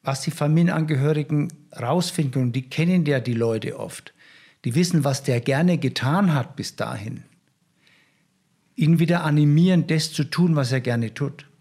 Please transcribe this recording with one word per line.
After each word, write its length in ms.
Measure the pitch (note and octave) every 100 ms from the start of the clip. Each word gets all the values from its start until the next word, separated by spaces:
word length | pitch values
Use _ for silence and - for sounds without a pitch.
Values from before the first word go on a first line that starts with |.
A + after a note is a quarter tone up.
was 180 | - C3+
die 100 | -
Familienangehörigen 1200 | - D3+ D#3 F3 D#3+ D#3 C#3 C#3+ D3+ C3+ D3 D3 - _ -
rausfinden, 640 | A#2 E3+ F3 - C#3 C3
und 120 | B2
die 160 | B2+ C3
kennen 360 | - E3+ F#3
ja 140 | D3 C3+
die 160 | A#2+
Leute 420 | A2+ A#2 A2+ - -
oft, 360 | G#2+ - - _ - - - _
die 80 | -
wissen, 300 | B2 F3 F3
was 180 | C#3 C3
der 200 | - A#2+
gerne 360 | A#2+ C3+ F3 D#3+
getan 560 | C3 - B2+ F3 G3
hat 220 | D3 C3
bis 200 | - -
dahin, 480 | - A2 B2 G#2+ - - _ _ _ _ _ _ _ _ _ _ _ _ _ _
ihn 220 | - D#3 E3
wieder 260 | E3 F3
animieren, 600 | D#3 D3 D3 D3 F#3 F3+
das 260 | - D#3 D#3
zu 120 | -
tun, 320 | D3 - F3
was 160 | D3+ B2+
er 100 | C3
gerne 320 | B2 A#2+ A2+
tut 320 | - C#3 - - _